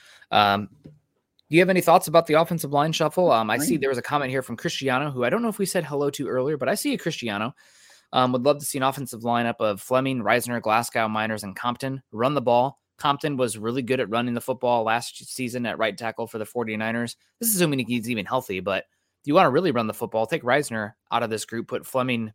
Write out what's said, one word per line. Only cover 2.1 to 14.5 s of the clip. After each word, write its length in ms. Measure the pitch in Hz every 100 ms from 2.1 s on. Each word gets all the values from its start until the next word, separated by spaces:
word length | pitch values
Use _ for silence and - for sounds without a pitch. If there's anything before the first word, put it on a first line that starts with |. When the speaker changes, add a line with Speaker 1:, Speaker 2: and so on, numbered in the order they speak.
| 165 165
Speaker 1:
the 80 | 151
offensive 360 | 170 165 139
line 200 | 143 156
shuffle? 400 | 156 151 180 175
Um, 180 | 117 110
I 80 | 113
see 120 | -
Speaker 2:
Green. 100 | 160
Speaker 1:
there 80 | 135
was 80 | 123
a 60 |
comment 260 | - 147 131
here 140 | 135
from 140 | 127 117
Cristiano, 520 | 170 - 135 127 151
who 140 | 131
I 60 | 120
don't 120 | 202
know 60 | 233
if 100 | 202
we 80 | 190
said 200 | 185 147
hello 240 | 143 143
to 160 | 139 135
earlier, 280 | 123 131 151
but 140 | 127
I 60 | 202
see 180 | 294
a 40 | 254
Cristiano. 580 | 170 - 117 101 113 - _ _ - - _
Um, 180 | 127 127
would 120 | 127
love 160 | 131 147
to 60 | 147
see 120 | 135
an 60 |
offensive 380 | 131 135 131 110
lineup 340 | 117 117 117 113
of 220 | 110 98
Fleming, 400 | - 127 135 131
Reisner, 400 | 101 120 120 120
Glasgow, 460 | 107 110 117 120 110
Miners, 360 | 107 110 107
and 120 | 104 92
Compton 480 | 120 120 135 135 _
run 240 | 107 127 143
the 60 |
ball. 380 | 120 120 131 - _ _
Compton 380 | 151 143 156 135
was 220 | 123 107
really 240 | 110 127
good 180 | 120 127
at 100 | 101
running 240 | 113 123
the 80 | 120
football 420 | -